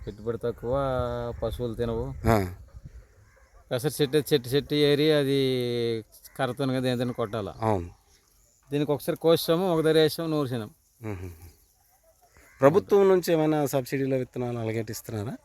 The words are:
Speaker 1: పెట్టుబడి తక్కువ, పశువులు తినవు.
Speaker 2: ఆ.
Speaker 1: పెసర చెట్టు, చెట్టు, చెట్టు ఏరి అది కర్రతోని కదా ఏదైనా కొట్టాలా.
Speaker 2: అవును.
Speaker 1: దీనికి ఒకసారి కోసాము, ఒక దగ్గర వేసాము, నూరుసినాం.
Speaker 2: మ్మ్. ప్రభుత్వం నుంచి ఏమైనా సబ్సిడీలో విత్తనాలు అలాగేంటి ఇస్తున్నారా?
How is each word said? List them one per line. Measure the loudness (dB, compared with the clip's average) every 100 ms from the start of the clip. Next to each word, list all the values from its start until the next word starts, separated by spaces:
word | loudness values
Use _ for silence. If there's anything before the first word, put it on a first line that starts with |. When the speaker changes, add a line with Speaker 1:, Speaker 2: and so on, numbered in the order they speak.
| -14
Speaker 1:
పెట్టుబడి | -12 -8 -6
తక్కువ, | -6 -6 -4 -2 -2 -2 -2 -4 -6 -6
పశువులు | -6 -6 -6
తినవు. | -4 -4 -4 -6 -2 2
Speaker 2:
ఆ. | 4 2 -6 -18 -20 -18 -20 -20 _ -20 _ _ -20 -6
Speaker 1:
పెసర | -4 -2 0
చెట్టు, | 0 2 2
చెట్టు, | 0 2
చెట్టు | -2 0
ఏరి | 2 4 4 4
అది | 4 2 2 2 0 -2 -2 -2 -4 -8 -20 -14 -6
కర్రతోని | -4 -2 -2
కదా | 0 0
ఏదైనా | 0 -2
కొట్టాలా. | -2 -4 -4 -6 -2
Speaker 2:
అవును. | 0 0 -2 -12 _ _ _ _ _ _ -6
Speaker 1:
దీనికి | -4 -2
ఒకసారి | -2 -2 0
కోసాము, | 2 2 4 0 2
ఒక | 2
దగ్గర | 4 4
వేసాము, | 4 2 -4
నూరుసినాం. | -2 -2 -4 -8 _ _ _
Speaker 2:
మ్మ్. | -8 -8 -10 -14 -20 -20 _ _ _ _ _ _ _ _ -20 4
ప్రభుత్వం | 6 6 4 4 6
నుంచి | 4 2
ఏమైనా | 2 2 2 0
సబ్సిడీలో | -2 -2 -4 -2 -2
విత్తనాలు | -4 -6 -6 -4
అలాగేంటి | -4 -4 -6
ఇస్తున్నారా? | -10 -8 -8 -6 -10